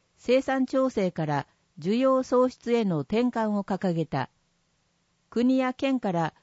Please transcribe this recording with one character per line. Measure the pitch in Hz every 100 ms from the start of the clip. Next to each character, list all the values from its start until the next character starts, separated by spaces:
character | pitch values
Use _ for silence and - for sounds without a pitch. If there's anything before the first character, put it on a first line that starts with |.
| _ _
生 | - 262
産 | 269 262 262
調 | 262 262
整 | 226 185
か | - 156
ら | 143 - _ _ -
需 | 165 233
要 | 262 262
創 | 254 254 254
出 | - 233
へ | 233 202
の | 156
転 | - 214 247
換 | 233 220
を | 208
掲 | - 190 190
げ | 165 156
た。 | 139 - _ _ _ _ _ _ _ _ _ _
国 | 220 247 262
や | 254
県 | - 269 262
か | 208
ら | 170 156 -